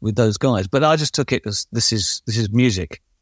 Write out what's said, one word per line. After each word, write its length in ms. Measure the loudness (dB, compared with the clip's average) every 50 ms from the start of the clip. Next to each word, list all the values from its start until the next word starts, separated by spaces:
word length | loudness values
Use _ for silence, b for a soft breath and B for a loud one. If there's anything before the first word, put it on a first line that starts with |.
with 140 | -4 -2 2
those 220 | 2 2 2 2
guys. 300 | 0 0 0 0 0 0
But 160 | 0 0 2 4
I 120 | 4 2
just 180 | 2 0 -2 -2
took 180 | -4 -2 -2
it 140 | -2 -2 -2
as, 220 | -4 -6 -6 -8 -6
this 200 | -4 -2 0 0
is, 300 | 0 -2 -2 -4 -6 -6 -6
this 120 | -4 -2
is 120 | -2 -2 0
music. 500 | 2 2 2 2 2 0 -4 -8 -12 -18 _ _ _ _